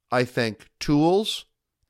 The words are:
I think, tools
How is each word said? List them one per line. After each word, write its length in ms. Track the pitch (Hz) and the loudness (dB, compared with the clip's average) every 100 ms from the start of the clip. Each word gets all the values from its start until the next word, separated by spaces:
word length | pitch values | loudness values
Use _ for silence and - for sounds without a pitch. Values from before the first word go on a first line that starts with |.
| - | -4
I 140 | 123 | -2
think, 460 | 123 - 113 104 - - | -2 -2 -4 -4 -16 -8
tools 680 | - 147 160 190 220 - - _ _ _ - | 0 2 4 2 0 -8 -12 _ _ _ -6